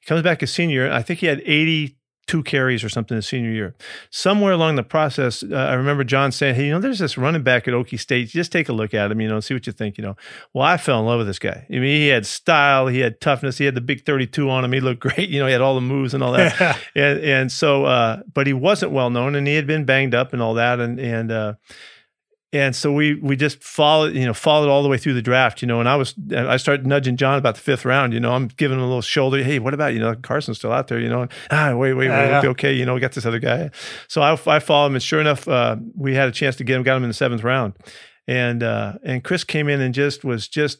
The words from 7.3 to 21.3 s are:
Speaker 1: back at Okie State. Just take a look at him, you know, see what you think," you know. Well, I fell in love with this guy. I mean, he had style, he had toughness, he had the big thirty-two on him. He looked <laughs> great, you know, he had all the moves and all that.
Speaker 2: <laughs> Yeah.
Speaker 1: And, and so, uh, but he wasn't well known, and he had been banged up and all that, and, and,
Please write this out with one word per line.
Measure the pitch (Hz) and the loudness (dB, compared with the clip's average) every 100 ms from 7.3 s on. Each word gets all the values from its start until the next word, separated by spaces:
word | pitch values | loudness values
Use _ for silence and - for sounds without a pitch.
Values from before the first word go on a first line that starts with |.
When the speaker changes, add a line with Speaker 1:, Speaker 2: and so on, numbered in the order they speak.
| 165 | 0
Speaker 1:
back | 131 123 120 | 2 2 2
at | |
Okie | 120 123 113 | -2 -2 -8
State. | - 123 117 | -2 -2 0
Just | 165 170 | -4 -2
take | 175 156 | -2 -2
a | |
look | 117 107 | -2 -2
at | 107 104 | -2 -2
him, | 107 | -2
you | 110 | -2
know, | 110 | -4
see | 107 | -4
what | 131 - | -6 -6
you | |
think," | 104 107 98 | -8 -8 -6
you | |
know. | 101 98 - - - | -10 -10 -16 -20 -10
Well, | 123 | 0
I | 139 175 | 2 2
fell | - 123 | 2 0
in | 110 | 2
love | 120 | 0
with | 107 | -2
this | 95 | -4
guy. | - - - | -6 -8 -8
I | |
mean, | 131 | -2
he | 131 147 147 | 0 2 4
had | 127 101 | 2 0
style, | - - 160 143 135 131 | -6 2 4 6 4 2
he | 127 | 2
had | 123 113 | 0 0
toughness, | - 135 139 123 | -2 0 -2 0
he | |
had | 139 123 | 0 -2
the | |
big | 120 131 | -4 -6
thirty-two | - 139 127 - 139 | -2 -2 -2 -2 0
on | 131 | 0
him. | 127 | 0
He | 127 | 0
looked | 131 123 | 0 -2
<laughs> | 135 | -4
great, | - 190 | -2 -2
you | 143 | -2
know, | 131 | 2
he | |
had | 127 | 2
all | 131 131 | 2 0
the | |
moves | 127 139 135 | -2 -2 -2
and | 135 | -2
all | 127 | 0
that. | 127 170 - | 4 2 4
Speaker 2:
<laughs> | |
Yeah. | 180 135 - - | 0 0 -4 0
Speaker 1:
And, | 143 143 | 2 2
and | 156 135 131 | 2 2 0
so, | - 156 139 | 0 2 2
uh, | 139 127 113 117 - | 4 4 2 0 -6
but | - 139 | -2 0
he | |
wasn't | 135 147 208 190 | 2 2 0 0
well | 139 123 | 0 0
known, | 120 131 143 | 0 -2 0
and | 139 | 0
he | |
had | 151 143 | 0 0
been | 156 | -2
banged | 135 135 135 120 | 2 2 2 0
up | 127 | 0
and | 127 | -2
all | 117 | -2
that, | 113 120 123 | 0 0 0
and, | 120 120 | -2 -4
and, | 131 113 113 | -4 -4 -2